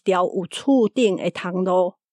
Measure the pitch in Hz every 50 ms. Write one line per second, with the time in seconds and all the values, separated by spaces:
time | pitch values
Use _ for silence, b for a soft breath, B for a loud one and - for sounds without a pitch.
0 | _ - 185 180 180 - - 196 180 - - - - - 277 262 233 208 - -
1 | 247 214 185 - - - - - - 185 180 180 185 185 185 185 185 175 - _
2 | _ _